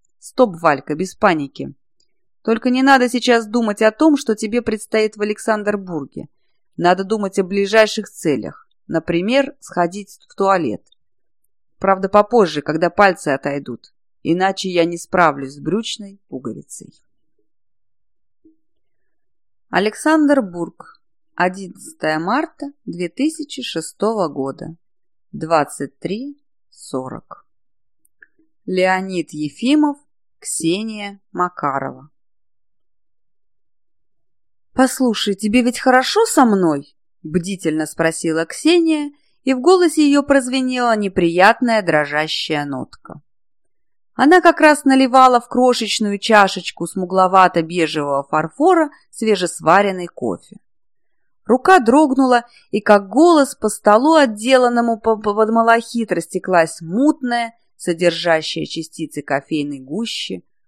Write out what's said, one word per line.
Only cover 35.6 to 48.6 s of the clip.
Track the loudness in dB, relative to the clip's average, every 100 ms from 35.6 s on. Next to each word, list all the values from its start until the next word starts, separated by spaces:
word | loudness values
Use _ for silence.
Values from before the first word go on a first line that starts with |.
ведь | 0 0
хорошо | 2 2 2 0 2
со | 4 4
мной?" | 4 2 -2 -6 _ _ _
бдительно | -6 -4 -4 -6 -4 -4 -6
спросила | -2 -2 -2 -4 -4 -4
Ксения, | -2 2 2 2 0 -4 _ _ _
и | -4
в | 0
голосе | 4 4 4 2 2
ее | 2
прозвенела | 4 2 2 -4 -2 -2 0 0
неприятная | 0 0 0 4 4 4 0 0
дрожащая | 0 0 0 -4 -4 -6 -6 -6 -6
нотка. | -8 -12 -16 -20 -20 _ _ _ _ _ _ _ _ _
Она | 0 4 6
как | 6 4
раз | 4 4 2
наливала | 4 4 6 6 4
в | 0
крошечную | 0 2 2 -2 -4 -4 -4
чашечку | 2 4 4 0 -10 -10 -8
смугловато-бежевого | -6 -2 0 4 6 4 2 -2 -2 -2 -2 -2 -4
фарфора | -2 -4 -4 0